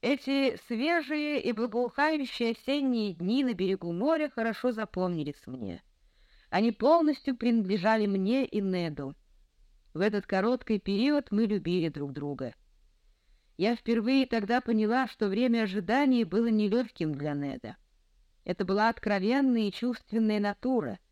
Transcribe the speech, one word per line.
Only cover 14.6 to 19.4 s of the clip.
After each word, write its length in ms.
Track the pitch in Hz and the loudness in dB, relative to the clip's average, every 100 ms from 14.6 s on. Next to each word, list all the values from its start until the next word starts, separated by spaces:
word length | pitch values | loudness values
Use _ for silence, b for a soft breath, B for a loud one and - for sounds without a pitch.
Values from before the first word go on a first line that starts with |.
| 254 220 214 247 262 | 2 2 2 2 0
что 220 | - 208 | -2 -2
время 340 | 202 254 233 | 2 2 2
ожидания 640 | 214 190 180 247 285 247 202 | 2 -2 0 2 4 2 2
было 220 | 185 233 | 0 2
нелёгким 680 | 214 208 226 254 - 156 143 | 2 2 0 -2 -4 -4 -2
для 160 | 147 | -4
Неда. 460 | 147 143 131 110 - _ _ _ _ _ _ | -4 -6 -8 -12 -18 _ _ _ _ _ _
Это 220 | - 180 185 | -8 -4 -2
была 240 | 196 220 | 2 2
откровенная 800 | 226 - 202 190 262 | 0 -2 0 2 2